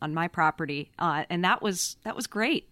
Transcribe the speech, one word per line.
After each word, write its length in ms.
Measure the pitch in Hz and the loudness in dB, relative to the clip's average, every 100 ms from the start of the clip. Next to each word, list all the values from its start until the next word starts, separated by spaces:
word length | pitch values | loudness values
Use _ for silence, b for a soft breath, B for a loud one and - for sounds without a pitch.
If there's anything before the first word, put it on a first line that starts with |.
on 140 | 151 | -6
my 140 | 160 175 | -2 -2
property. 640 | - 156 - 147 143 143 - | 2 2 2 -4 -4 -6 -2
Uh, 240 | 170 151 - | 0 0 -2
and 140 | 175 | 2
that 180 | 180 196 | 2 4
was, 340 | 208 180 - - | 0 -2 -4 -6
that 100 | 220 | -10
was 140 | - 226 | -8 -6
great. 400 | 208 240 311 - | -2 0 0 -4